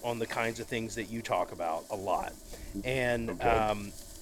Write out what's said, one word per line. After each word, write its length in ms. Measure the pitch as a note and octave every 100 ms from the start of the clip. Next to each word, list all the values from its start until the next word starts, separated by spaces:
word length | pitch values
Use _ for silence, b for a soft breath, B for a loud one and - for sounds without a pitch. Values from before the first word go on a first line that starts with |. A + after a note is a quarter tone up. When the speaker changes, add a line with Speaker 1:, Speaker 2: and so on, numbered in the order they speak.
Speaker 1:
on 160 | A#2+ A#2
the 60 | A2+
kinds 340 | A#2+ A2+ A2
of 80 | A2
things 280 | A#2 A2+ A2
that 100 | G2+
you 120 | A#2
talk 300 | A2+ F#2 F2
about 320 | E2+ E2 D#2+ -
a 60 | G#2
lot. 380 | F#2+ E2+ - - B B B G2+
And, 460 | B2+ C3 B2 A#2+ A2+
Speaker 2:
Okay. 180 | - A#2+
Speaker 1:
um, 440 | A2+ G#2+ G#2 G2+ - - -